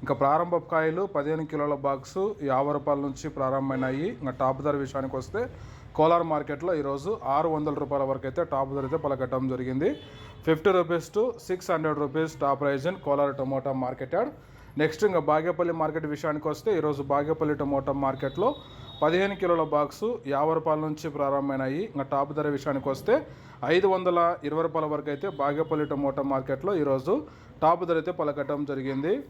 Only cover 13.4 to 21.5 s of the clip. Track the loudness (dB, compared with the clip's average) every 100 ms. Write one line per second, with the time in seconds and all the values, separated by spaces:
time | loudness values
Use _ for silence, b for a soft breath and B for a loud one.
13.4 | -4 -2 -2 -4 -4 -6 -4 -2 -2 -6
14.4 | B B B 0 0 2 8 8 8 6
15.4 | 6 2 2 4 2 2 -2 -2 0 0
16.4 | 0 -2 2 4 4 0 2 2 2 2
17.4 | 2 2 2 0 0 0 0 0 -4 0
18.4 | 0 0 B B B B 2 4 2 0
19.4 | 2 4 4 2 0 -2 -4 -4 -2 0
20.4 | 2 2 2 0 0 -4 -6 -2 0 0
21.4 | 0